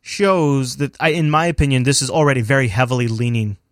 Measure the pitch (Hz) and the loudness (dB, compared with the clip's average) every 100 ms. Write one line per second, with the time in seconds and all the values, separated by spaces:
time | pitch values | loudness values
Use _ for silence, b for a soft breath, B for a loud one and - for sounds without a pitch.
0 | - - 196 185 147 139 127 135 143 - | -12 -2 0 2 2 0 -2 -4 -6 -2
1 | 160 160 156 156 170 165 143 131 127 139 | -2 0 0 0 0 0 0 2 2 0
2 | 131 135 147 131 110 135 123 101 127 127 | 0 0 2 2 0 0 0 0 0 0
3 | 120 113 120 117 107 101 _ | -2 -2 -2 -2 -4 -6 _